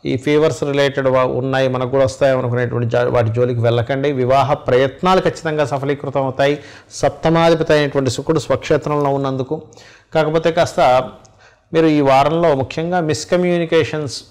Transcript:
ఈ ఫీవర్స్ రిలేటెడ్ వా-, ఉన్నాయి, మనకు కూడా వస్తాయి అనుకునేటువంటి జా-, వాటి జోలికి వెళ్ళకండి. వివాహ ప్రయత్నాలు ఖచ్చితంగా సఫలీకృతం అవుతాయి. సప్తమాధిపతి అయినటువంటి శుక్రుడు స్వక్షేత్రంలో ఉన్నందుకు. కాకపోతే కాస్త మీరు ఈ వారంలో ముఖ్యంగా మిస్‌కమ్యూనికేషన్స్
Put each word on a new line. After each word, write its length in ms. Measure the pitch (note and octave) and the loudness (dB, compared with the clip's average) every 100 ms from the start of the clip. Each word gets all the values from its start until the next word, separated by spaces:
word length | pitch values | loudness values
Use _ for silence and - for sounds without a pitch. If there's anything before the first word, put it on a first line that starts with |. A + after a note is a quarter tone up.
ఈ 120 | D3 C3+ | -4 -4
ఫీవర్స్ 460 | D3+ D3+ D#3 - | 0 2 2 -2
రిలేటెడ్ 440 | D3 C#3+ C#3 C#3 C3+ | -4 0 0 0 0
వా-, 200 | B2+ B2+ | 0 0
ఉన్నాయి, 400 | C3 C3+ C3 C3 | -2 -2 0 0
మనకు 220 | B2+ B2+ | -2 -2
కూడా 140 | C3+ | 0
వస్తాయి 340 | C3 - C#3 C3 | 0 2 0 2
అనుకునేటువంటి 520 | B2 B2 A#2+ B2 A#2+ | -2 -2 -2 -2 -2
జా-, 200 | B2 B2 | 0 0
వాటి 200 | B2 A2 | 0 0
జోలికి 300 | A#2 B2 A#2+ | 0 -2 0
వెళ్ళకండి. 520 | A#2 A#2+ A2+ C3+ C#3+ | 0 0 -2 -2 -2
వివాహ 420 | C3+ B2 C3+ C3 | -2 2 2 2
ప్రయత్నాలు 680 | C#3+ - B2 C3+ C3+ F3+ F#3+ | -2 0 2 2 0 0 2
ఖచ్చితంగా 440 | F3+ D#3 D#3+ D3+ | 0 -4 -6 -2
సఫలీకృతం 580 | C3+ C#3 C#3 C#3+ C#3 C#3 | -2 -2 -4 -4 -4 -4
అవుతాయి. 360 | C3+ C3 C#3 D3 - - _ | -4 0 0 0 -8 -20 _
సప్తమాధిపతి 840 | - C#3+ - D#3+ E3 E3 E3 D#3 | -4 -2 0 0 4 4 2 2
అయినటువంటి 380 | D3+ C#3+ C#3 C3 | 2 2 0 -2
శుక్రుడు 280 | A#2 C#3 D#3+ | -4 -2 -2
స్వక్షేత్రంలో 680 | - C3 - D3+ D3+ D3 C#3+ | -2 -4 0 -2 0 -2 0
ఉన్నందుకు. 520 | C#3 C3+ C3 B2+ D#3+ - - - - _ | -2 -4 -4 -6 -8 -10 -20 -20 -20 _
కాకపోతే 360 | D#3+ D3+ E3 E3 | -2 0 0 0
కాస్త 580 | E3 E3 - C#3+ B2+ A2 - - _ _ _ _ | 0 -2 2 4 4 0 -14 -20 _ _ _ _
మీరు 120 | D#3+ | 2
ఈ 160 | D#3+ D3+ | 4 4
వారంలో 540 | C3+ C3 C#3+ E3 E3+ | 4 4 4 2 2
ముఖ్యంగా 440 | C3+ B2 - E3+ F3+ | 2 -2 -6 -2 -2
మిస్‌కమ్యూనికేషన్స్ 1200 | D#3 D3 - F3+ F3+ F3 E3 E3 D#3 D#3 D3 - - | -2 -4 -2 0 2 0 2 0 0 -4 -8 -10 -12